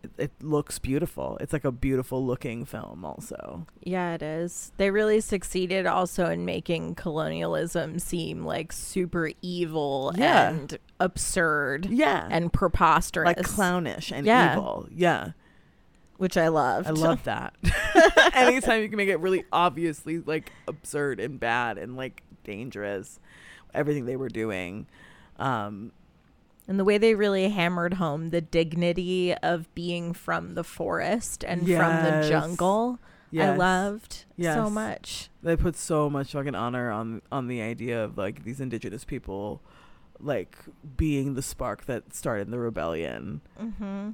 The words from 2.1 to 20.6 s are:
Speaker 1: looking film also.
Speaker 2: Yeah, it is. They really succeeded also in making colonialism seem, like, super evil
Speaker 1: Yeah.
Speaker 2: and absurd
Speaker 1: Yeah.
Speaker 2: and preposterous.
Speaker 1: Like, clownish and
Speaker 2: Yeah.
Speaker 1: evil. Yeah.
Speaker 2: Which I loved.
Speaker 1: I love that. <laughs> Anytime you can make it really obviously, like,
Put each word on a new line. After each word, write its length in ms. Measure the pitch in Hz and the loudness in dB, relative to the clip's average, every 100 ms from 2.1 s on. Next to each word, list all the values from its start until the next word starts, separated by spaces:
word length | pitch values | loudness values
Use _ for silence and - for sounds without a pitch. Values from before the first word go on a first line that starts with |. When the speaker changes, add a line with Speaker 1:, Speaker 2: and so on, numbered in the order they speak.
| 131 | -2
Speaker 1:
looking 400 | 131 123 - 113 | -2 -2 -4 -8
film 400 | 139 110 50 67 | -8 -10 -12 -10
also. 640 | 82 - - - - 73 160 - | -12 -12 -12 -12 -12 -12 -14 -12
Speaker 2:
Yeah, 320 | 175 185 175 | -4 -2 -2
it 80 | 165 | -4
is. 500 | 151 156 175 - - - | -6 -4 -4 -6 -14 0
They 140 | 196 | 2
really 300 | 202 214 214 | 4 4 4
succeeded 680 | - 202 - 180 180 190 180 | 2 -4 -2 -2 0 2 2
also 440 | 185 180 - 170 | 2 2 2 0
in 140 | 170 | 0
making 500 | 175 180 170 165 165 | -2 -4 -2 -2 -2
colonialism 1040 | 175 175 156 156 160 165 160 170 170 160 165 | -6 -4 -2 -2 -2 -2 0 0 -2 -4 -6
seem, 460 | 175 175 160 160 | -4 -4 -4 -6
like, 280 | 160 - 165 | -6 -6 -6
super 580 | - - 190 180 175 160 - | -10 -6 -4 -2 -2 -4 -6
evil 720 | 180 175 170 156 143 139 135 175 | -8 -4 -2 0 0 0 -2 2
Speaker 1:
Yeah. 340 | 277 240 101 | 4 6 4
Speaker 2:
and 280 | 156 143 - _ _ | 2 -8 -14 _ _
absurd 880 | 185 - - 190 165 151 139 139 185 | -2 0 -2 0 2 2 0 -2 0
Speaker 1:
Yeah. 420 | 240 302 190 85 | 2 4 2 0
Speaker 2:
and 220 | 165 170 | 0 2
preposterous. 760 | - 185 - 170 156 - 175 160 170 | 4 4 4 6 6 2 2 2 2
Speaker 1:
Like, 60 | |
clownish 720 | 185 - 185 180 156 - - | 0 2 2 2 -2 -6 -8
and 140 | 127 175 | -2 6
Speaker 2:
Yeah. 260 | 240 170 | 6 6
Speaker 1:
evil. 360 | 135 62 50 - | 4 -2 -6 -8
Yeah. 400 | 160 175 123 95 - _ - - _ _ _ - - | 2 2 2 -2 -12 _ -20 -20 _ _ _ -20 -4
Speaker 2:
Which 180 | 185 180 | 0 4
I 120 | 165 | 4
loved. 380 | 160 127 107 180 | 4 4 2 0
Speaker 1:
I 40 | |
love 340 | 156 160 254 | 2 2 2
that. 300 | - 104 123 - - - - | -2 -6 -6 0 2 2 4
<laughs> 400 | 622 330 - - | 8 8 8 6
Anytime 480 | 262 254 262 254 226 | 8 6 6 4 2
you 60 | 214 | 2
can 80 | 208 | 0
make 120 | 196 | 2
it 80 | 170 | 2
really 240 | 185 185 - | 2 0 2
obviously, 680 | 151 175 165 170 151 - 165 | 2 2 2 -4 -4 -6 -6
like, 320 | - 160 - - | -4 -4 -6 -12